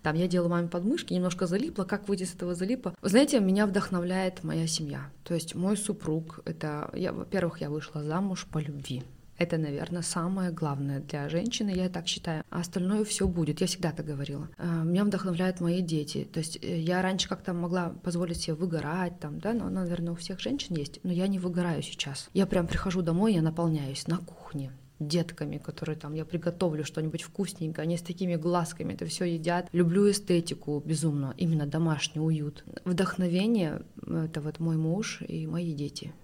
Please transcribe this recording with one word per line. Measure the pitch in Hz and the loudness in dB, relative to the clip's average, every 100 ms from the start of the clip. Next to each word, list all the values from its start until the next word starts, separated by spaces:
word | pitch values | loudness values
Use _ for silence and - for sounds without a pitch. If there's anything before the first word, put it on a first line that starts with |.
Там | 156 160 | 2 4
я | 180 | 4
делаю | 180 170 | 4 4
маме | 175 170 | 4 2
подмышки, | 175 196 339 - | 0 2 0 0
немножко | 180 180 180 175 | 0 2 0 0
залипла. | 190 311 - | 0 0 -2
Как | 185 202 202 | -2 -2 0
выйти | 196 | 0
с | 180 | -2
этого | - 175 175 | -4 -4 -2
залипа? | 190 254 185 - | 0 0 -2 -2
Вы | - | 6
знаете, | 214 294 262 | 6 8 6
меня | 190 196 214 | 6 6 4
вдохновляет | 190 - 180 175 185 185 185 | 2 2 0 0 0 0 -2
моя | 160 160 165 | -2 0 0
семья. | 160 151 135 139 - - | -2 -4 -6 -10 -14 -4
То | |
есть | 170 160 160 | -4 -2 -2
мой | 185 202 | 0 0
супруг — | 202 170 - 156 160 - - | -2 -2 0 -2 -2 -10 -8
это | 160 151 151 - | -4 -4 -4 -6
я, | - 180 | -2 -2
во-первых, | - - 190 175 - | -4 -2 0 0 -2
я | 147 | -4
вышла | 151 151 151 | -4 -4 -6
замуж | 151 165 196 180 - | -2 0 0 -4 -2
по | 156 | -4
любви. | 147 143 135 127 - - - - | -4 -8 -6 -8 -8 -18 -20 -4
Это, | 175 165 | 0 0
наверное, | 151 143 165 175 | 0 -4 -4 -4
самое | 165 180 170 190 180 | -2 -2 0 0 -2
главное | 160 156 139 139 139 | 0 -2 0 -2 -4
для | 143 151 143 | -4 -6 -2
женщины, | 165 233 - 208 | 0 0 0 0
я | 185 180 | 0 0
так | 180 170 | -2 -4
считаю. | - - 156 - | -4 -2 -4 -4
А | 170 | -6
остальное | 175 185 180 208 | -2 0 2 2
все | 214 - 190 | 2 2 2
будет, | 170 151 151 | 2 0 2
я | 185 | 0
всегда | - 170 | 0 -2
так | 160 156 | -2 -6
говорила. | 143 143 143 160 - | -4 -4 -6 -8 -6
А, | 175 165 | -2 0
меня | 160 175 | 4 4
вдохновляют | 208 190 185 170 185 180 | 4 2 0 2 0 2
мои | 170 175 | 2 2
дети. | 170 160 151 - - | 2 0 0 -4 -4
То | 165 | -4
есть, | 160 - | -4 -6
э, | - 170 | -2 0
я | 160 180 | 2 2
раньше | 185 190 - | 2 0 0
как-то | 185 - | -2 -2
могла | 175 175 185 170 - | -2 0 0 0 -4
позволить | 185 170 175 170 | -2 0 0 -2
себе | - | -2
выгорать, | 156 180 160 143 175 180 175 | 0 0 0 0 0 -2 -4
там, | 151 151 | -8 -4
да, | 196 | -2
но, | 233 185 | 0 0
наверное, | 185 175 170 170 | -2 -2 -2 -2
у | 170 | -4
всех | - 185 | -8 -6
женщин | 220 285 - 165 | -2 -2 -2 -2
есть, | 143 - | -2 -6
но | 185 | -2
я | 175 196 | 0 2
не | 190 | 0
выгораю | 180 175 175 147 | 0 0 0 0
сейчас. | 139 - 143 139 - | -4 -6 -6 -6 -2
Я | 190 190 | 2 4
прям | 190 170 | 4 2
прихожу | - 196 180 | 0 0 2
домой, | 170 170 220 | 2 4 6
я | 180 | 6
наполняюсь | 160 160 170 156 135 139 - | 4 4 2 2 0 -4 -2
на | 180 | -2
кухне | 175 - - 143 131 131 - - | -2 -14 -10 -8 -8 -10 -20 -8
детками, | 147 170 165 - 147 151 | 0 0 0 -4 -6 -6
которые | - 147 156 156 | -8 -8 -6 -6
там, | 147 | -6
я | 156 156 | -6 -4
приготовлю | 175 165 175 180 151 147 | -2 -2 0 0 0 -2
что-нибудь | - 156 160 | -2 -2 -4
вкусненькое, | - - 180 - 160 160 | -8 -4 -4 -2 -4 -2
они | 160 170 | -2 -2
с | |
такими | 170 175 185 170 | -4 -4 0 2
глазками | 170 175 165 - - | 2 2 0 -4 -6
это | 165 165 | -4 -6
все | - 180 | -2 0
едят. | 165 160 175 180 | 0 2 0 2
Люблю | 175 170 185 202 | 4 4 6 6
эстетику | 202 - 175 170 - - 147 151 | 4 4 2 2 -6 -2 -2 0
безумно, | 156 156 147 135 - | 2 2 2 -2 0
именно | 175 160 143 | 2 2 2
домашний | 160 165 151 - 151 | 2 2 2 0 0
уют. | 160 156 147 - - - - | 2 2 0 -6 -14 -6 -2
Вдохновение — | 180 180 - 180 175 214 226 160 - - - - | 2 2 2 2 4 4 4 2 -2 -8 -12 -4
это | 165 160 160 | -2 -2 -2
вот | 151 156 | -6 -2
мой | 165 160 | 0 2
муж | 160 165 - - - | 2 0 -2 -6 -6
и | 165 156 | -6 -4
мои | 165 175 | -2 -2
дети. | 143 143 - 151 - | -4 -6 -6 -12 -14